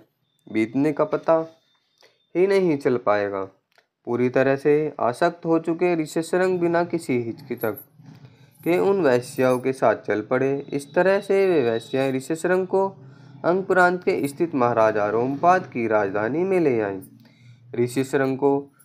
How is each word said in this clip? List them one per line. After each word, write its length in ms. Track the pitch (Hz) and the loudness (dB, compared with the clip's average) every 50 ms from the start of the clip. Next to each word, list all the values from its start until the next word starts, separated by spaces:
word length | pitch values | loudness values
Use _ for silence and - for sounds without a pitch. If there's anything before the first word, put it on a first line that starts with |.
| - _ _ _ _ _ _ _ _ - 104 | -6 _ _ _ _ _ _ _ _ -6 -2
बीतने 400 | 110 110 110 123 131 143 156 143 | -2 -2 0 0 0 0 0 0
का 100 | - 151 | 0 -2
पता 540 | 156 - 147 - - 165 165 160 - - _ _ _ _ _ _ _ _ _ _ _ _ _ _ _ - | -2 -2 -2 0 0 0 0 0 -4 -12 _ _ _ _ _ _ _ _ _ _ _ _ _ _ _ -2
ही 120 | 170 185 | 0 0
नहीं 300 | 196 196 196 185 175 151 | 2 2 2 2 2 0
चल 200 | 139 - 143 127 | 0 0 0 0
पाएगा। 460 | 120 - 104 104 104 101 101 101 98 98 92 - _ _ _ _ _ _ _ _ _ _ | 0 0 0 0 0 0 -2 -4 -6 -8 -10 -12 _ _ _ _ _ _ _ _ _ _
पूरी 240 | 120 120 120 123 127 | -4 -2 0 0 0
तरह 260 | 123 143 131 139 135 | 2 2 2 2 0
से 380 | 139 - 151 147 151 156 147 - - | 0 2 2 2 2 0 -4 -4 -2
आसक्त 460 | 113 113 120 - 175 170 170 - - | -2 -2 0 0 0 -2 -2 -2 -2
हो 140 | 165 165 165 | 0 0 0
चुके 360 | 165 175 165 165 180 180 175 | 0 -2 -2 0 0 0 0
ऋष्यशृंग 640 | 165 156 147 - 170 160 - - 180 185 185 185 175 | -2 -4 -4 -4 -6 -4 -2 -2 0 0 0 0 0
बिना 240 | 170 170 170 170 175 | 0 0 0 0 0
किसी 380 | 170 175 170 - - 131 123 | -2 -4 -6 -4 -2 -2 -2
हिचकिचाहट 540 | 117 117 110 - - - 120 113 - 110 104 - - _ _ _ - - - - - - _ _ - _ _ - - | -2 -4 -8 -10 -12 -12 -8 -6 -6 -6 -6 -8 -12 _ _ _ -20 -20 -20 -20 -20 -20 _ _ -20 _ _ -8 -4
के 140 | 160 170 | -2 0
उन 240 | 180 180 190 202 196 | 2 2 2 2 2
वैश्याओं 580 | 165 135 123 123 123 - - - 131 127 127 123 | 4 4 2 2 0 -2 -2 0 2 2 2 0
के 140 | 120 131 131 | -2 -4 -2
साथ 220 | - 135 117 104 | 0 2 2 2
चल 260 | - - - 104 104 | 0 -2 -2 -2 -2
पड़े। 440 | 107 - 131 127 131 135 139 139 - - - | -2 -2 -2 0 0 0 -2 -4 -6 -6 -8
इस 200 | 143 143 - - | -8 -8 -4 0
तरह 260 | 180 180 190 196 202 | 0 2 2 2 0
से 280 | 202 - 196 196 196 | 0 0 2 2 2
वे 160 | 190 175 156 123 | 4 2 2 2
वैश्याएं 500 | 117 113 113 113 - - 131 135 135 131 | 2 0 -2 -4 -4 -2 -2 0 0 -2
ऋष्यशृंग 540 | 131 131 - 160 160 - 180 185 185 190 | -4 -4 -6 -4 -2 -2 0 0 0 0
को 280 | 180 - 190 196 196 - - - - - - - - - - - | 0 0 0 0 -2 -4 -10 -20 -20 -20 -20 -20 -20 -14 -4 -2
अंग 180 | 156 175 190 190 | 0 0 0 0
प्रांत 400 | 190 185 185 180 175 180 180 - | 0 2 4 4 4 2 0 -2
के 240 | 196 185 - 120 | -2 -2 -2 -2
स्थित 280 | 139 - - 170 165 - | -4 -4 -4 -4 -2 0
महाराजा 540 | 135 120 120 117 113 110 110 104 104 104 104 | 0 0 2 4 4 4 4 2 2 0 0
रोमपाद 560 | 104 113 123 131 143 139 165 170 180 185 180 | 0 0 0 -2 -2 0 2 4 4 2 0
की 220 | - - 127 117 | -4 -6 -4 -2
राजधानी 560 | 110 110 107 104 98 95 101 107 117 131 160 180 | 0 2 2 0 0 -2 -2 -2 -2 -2 -2 -2
में 160 | 190 190 180 | 0 0 2
ले 220 | 165 143 123 113 | 2 2 2 0
आईं। 200 | 107 101 98 95 95 - - - - - _ _ - - - _ _ - - | 0 -2 -4 -8 -12 -16 -20 -20 -20 -20 _ _ -20 -20 -20 _ _ -8 -4
ऋष्यशृंग 640 | 123 120 123 123 135 131 131 - 143 135 135 131 | -2 -2 -2 -2 -2 -2 0 0 0 0 0 0
को 340 | 127 143 139 139 139 143 - _ _ | 0 0 0 0 0 -2 -8 _ _